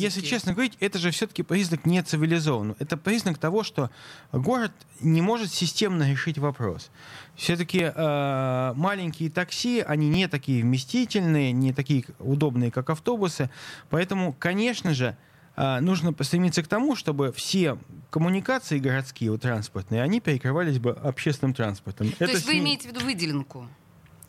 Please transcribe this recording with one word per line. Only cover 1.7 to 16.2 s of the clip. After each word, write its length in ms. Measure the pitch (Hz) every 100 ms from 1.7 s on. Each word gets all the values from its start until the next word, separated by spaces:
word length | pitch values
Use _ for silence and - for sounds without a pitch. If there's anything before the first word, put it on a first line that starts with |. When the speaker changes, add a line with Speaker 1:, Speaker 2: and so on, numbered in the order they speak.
| 156 160
Speaker 1:
нецивилизованного. 920 | 180 185 156 160 165 156 117 104 104
Это 180 | 147 156
признак 400 | 190 226 196 151
того, 240 | 156 208
что 280 | 208 - 127 - - - -
город 380 | 127 143 254 220 - - -
не 220 | 151 165
может 320 | 185 233 196
системно 560 | - 175 - 208 175 139
решить 300 | 135 170 147
вопрос. 500 | 147 135 107 80 - - - - - -
Все-таки, 460 | - 175 170 185 160 147
э, 800 | 156 147 139 135 131 127 127 123
маленькие 540 | 185 202 175 156 160
такси, 500 | 175 175 - 247 240
они 280 | 165 151 151
не 180 | 175 185
такие 360 | 139 135 127
вместительные, 880 | 117 131 - 247 240 208 175 151 135
не 200 | 123 131
такие 320 | 131 135 139 - -
удобные, 540 | 131 143 151 123 120
как 180 | 131 127
автобусы. 640 | 156 - 233 185 - 127 - - - -
Поэтому, 420 | 156 185 196 180
конечно 640 | 135 170 190 233 226 180 135
же, 200 | 123 113 - - - -
э, 240 | 135 127
нужно 340 | 175 185 170 151